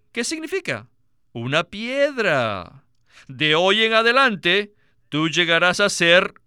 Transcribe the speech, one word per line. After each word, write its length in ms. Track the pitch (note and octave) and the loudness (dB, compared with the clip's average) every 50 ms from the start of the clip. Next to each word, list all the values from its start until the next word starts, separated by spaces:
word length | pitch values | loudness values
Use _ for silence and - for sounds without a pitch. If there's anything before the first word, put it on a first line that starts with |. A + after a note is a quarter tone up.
| _ _ - | _ _ -8
qué 100 | A#3 A#3+ | -8 -6
significa? 640 | - D#4+ D#4 D#4+ D4+ F#4 F#4+ F4+ - B2+ G#2 - _ _ _ _ _ _ _ _ _ - | -6 -8 -10 -8 -8 -8 -8 -6 -6 -8 -8 -10 _ _ _ _ _ _ _ _ _ -12
Una 320 | A#2 A#2 B2+ C#3+ E3 E3+ | -10 -6 -2 -2 -2 -2
piedra. 1160 | - - G3+ A3+ B3 C4 C#4 C#4+ D4+ C#4 B3 G#3 F#3 D3+ C3 A#2 A2 G2+ F#2 E2+ - C3+ C3+ _ _ _ _ _ _ _ - - | -4 -10 -12 -10 -6 -2 -2 -2 -2 -2 -2 -2 0 0 0 0 -2 -4 -8 -10 -14 -20 -20 _ _ _ _ _ _ _ -20 -20
De 280 | - C3+ A#2 D#3 D3+ D3+ | -20 -6 -2 0 0 2
hoy 280 | E3 F3+ G3 G3+ A3 A3 | 2 2 2 2 2 2
en 100 | A3 A3+ | 2 2
adelante, 800 | A3 A3+ A#3 A#3+ C4+ C#4 B3 G#3 D3+ - F3 F3+ G3+ G#3 G3+ _ _ _ _ _ _ _ | 2 2 2 4 4 2 2 0 -2 0 0 0 0 -2 -6 _ _ _ _ _ _ _
tú 220 | _ - D3+ D#3+ E3 | _ -4 -2 -2 0
llegarás 500 | C#3+ E3+ F3 E3 E3+ E3 F3 F3+ F3 - | 0 0 0 2 2 2 2 2 2 2
a 100 | G3+ G3 | 0 0
ser 440 | - - F3 E3+ F3 F#3+ G3+ - - - _ | 0 0 4 4 6 4 4 0 -6 -14 _